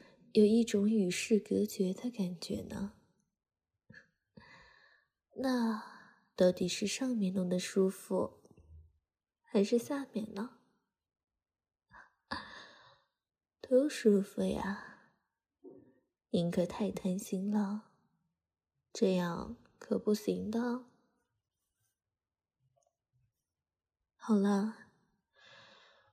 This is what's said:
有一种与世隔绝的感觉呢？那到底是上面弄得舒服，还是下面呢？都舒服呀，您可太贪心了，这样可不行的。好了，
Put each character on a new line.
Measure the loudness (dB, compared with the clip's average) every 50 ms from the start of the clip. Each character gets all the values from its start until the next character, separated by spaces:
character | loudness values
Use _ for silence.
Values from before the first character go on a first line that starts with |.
| -20 -20 -20 _ -10 0 4
有 | 6 6
一 | 8 8 6 4
种 | 4 2 2 2 4
与 | 4 4 2 2
世 | 0 -2 0 2 2 2
隔 | 2 2 0 0 0
绝 | 0 0 -2 -2 -2 -2
的 | -4 -6 -8
感 | -4 -2 -4 -4 -4 -6
觉 | -8 -8 -6 -6 -6
呢？ | -8 -8 -8 -8 -8 -10 -14 _ _ _ _ _ _ _ _ _ _ _ _ _ _ _ _ _ _ -20 -20 -20 _ _ _ _ _ -20 -20 -20 -20 -20 -20 -20 -20 -20 -20 _ -20 _ _ _ _ _ _ _ _ -8
那 | -4 -2 0 0 2 2 0 0 -2 -6 -14 -20 -20 -20 -20 _ _ _ _ _
到 | 4 4 4
底 | 4 2 -2 -2
是 | -2 -2 -4
上 | -4 -4 -2 -2 -2 -2
面 | 0 0 0 0
弄 | -2 -2 0
得 | -2 -2
舒 | -4 -2 0 2 2 2
服， | 0 -4 -8 -4 -2 -2 -2 -4 -6 -14 -20 -20 -20 _ -20 -20 -20 -20 -20 _ _ _ _ _ _ _ _ _ _ _
还 | _ _ 0 0 2
是 | 2 2 0
下 | 0 -2 -6 -8 -8 -8
面 | -8 -10 -10 -8 -8
呢？ | -10 -10 -10 -12 _ _ _ _ _ _ _ _ _ _ _ _ _ _ _ _ _ _ _ _ _ _ _ _ _ _ _ -20 -20 -20 _ _ _ _ -10 -10 -10 -10 -14 -18 -18 -20 -20 -20 -20 -20 -20 -20 _ _ _ _ _ _ _ _ _ _ _ _ _
都 | -4 4 4 4 4 4
舒 | 0 2 4 6 6 6
服 | 4 0 -4 -4 -2
呀， | -2 -2 -2 -2 -4 -6 -6 -10 -16 -20 -20 _ _ _ _ _ _ _ _ _ _ _ _ -20 -20 -20 -20 -20 -20 _ _ _ _ _ _ _ _
您 | -2 -2 0 0
可 | 0 0 -2
太 | -2 -2 -4 -4 -4
贪 | -4 -4 -4 -4 -4 -4
心 | -4 -6 -6 -4 -4 -2
了， | -2 -2 -2 -2 -4 -8 -10 _ _ _ _ _ _ _ _ _ _ _ _ _ _ _ _ _ _ _ _ _
这 | -4 0 2 2 2
样 | 2 0 -2 -4 -6 -8 -10 -12 -16 _ _ _ -14
可 | -6 -4 -4 -2
不 | 0 0 0
行 | 0 0 -2 -2 -2 -2 -4
的。 | -2 -2 -2 -2 -4 -6 -10 -14 _ _ _ _ _ _ _ _ _ _ _ _ _ _ _ _ _ _ _ _ _ _ _ _ _ _ _ _ _ _ _ _ _ _ _ _ _ _ _ _ _ _ _ _ _ _ _ _ _ _ _ _ _ _ _ _ _ _ _ _ _ _ _ _ _
好 | _ -2 2 2
了， | 4 4 4 2 2 0 -2 -4 -8 -16 -20 _ _ _ _ _ _ _ _ _ _ -20 -20 -20 -20 -20 -20 -20 -20 -20 -20 _ _ _ _